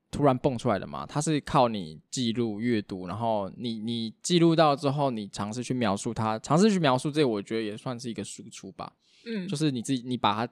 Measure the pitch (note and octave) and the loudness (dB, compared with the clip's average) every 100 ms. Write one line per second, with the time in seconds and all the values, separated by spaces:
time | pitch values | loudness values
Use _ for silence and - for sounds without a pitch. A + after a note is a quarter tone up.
0 | _ - C#3+ B2+ D3+ A#2+ B2+ G2 - C#2+ | _ 0 2 4 0 0 0 0 -2 -10
1 | C#2+ D3 D#3 D3+ - D3+ B2 G#2+ D#2+ D#2 | -6 -4 0 -2 0 4 4 2 -8 -12
2 | - - A#2+ A2+ A#2 G2+ A#2+ A2+ G2+ F#2+ | -10 -4 -2 0 0 0 0 0 0 -8
3 | F2+ G2 A#2 A2 F#2+ - A#2+ A2+ A2 A#2 | -8 -4 -2 -2 -4 -8 -8 -6 -4 -4
4 | A2+ - - F3+ E3 D#3+ D#3 C#3 C#3 C#3+ | -6 -6 0 4 6 6 4 4 0 0
5 | C#3 A2+ G2 - G#2 A#2 A#2 B2+ A2+ G2+ | 0 -2 -8 -6 -6 -4 -4 0 0 0
6 | A#2+ A2+ A2+ A2 - D3 A3 F#3+ D3+ B2+ | -2 -2 -2 -2 2 4 6 4 4 2
7 | D#3 C#3+ C#3 G#2 G2+ A2+ A2 G#2+ C3+ A#2+ | 0 2 2 2 -2 -4 -4 -6 -8 -8
8 | B2 G#2 G2 - A2+ - F#3+ - - _ | -8 -8 -10 -12 -16 -14 -14 -12 -14 _
9 | _ _ A#3 A3+ F3+ C#3+ D#3 B2+ A2 C3 | _ _ -8 -6 -2 0 2 0 -2 -2
10 | B2 B2+ G#2+ G#2 A#2+ | -2 0 2 2 -2